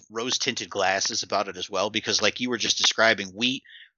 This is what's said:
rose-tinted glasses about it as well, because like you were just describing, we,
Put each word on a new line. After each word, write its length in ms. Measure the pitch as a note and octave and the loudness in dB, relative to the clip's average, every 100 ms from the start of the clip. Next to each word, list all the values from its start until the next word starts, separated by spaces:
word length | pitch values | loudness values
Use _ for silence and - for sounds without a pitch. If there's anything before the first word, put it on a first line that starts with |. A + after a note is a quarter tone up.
| - | -8
rose-tinted 580 | A2 B2 - - A#2 G2+ | -6 -2 0 -2 -4 -6
glasses 540 | G2+ F#2 F#2+ - A2+ | 0 2 2 0 -2
about 240 | F#2+ G2+ G2+ | -2 -2 -2
it 100 | F2+ | -4
as 140 | F2 | -4
well, 180 | G2 G#2 | -2 0
because 320 | A2 A#2 G2 | 0 0 2
like 180 | G#2+ - | 2 0
you 120 | B2 | -2
were 80 | A#2 | -2
just 180 | G#2+ - | 0 2
describing, 540 | G2+ - A2+ G#2 F#2+ F#2+ | 2 4 4 4 -2 -2
we, 280 | B2 C3+ - - - | -2 -2 -8 -20 -20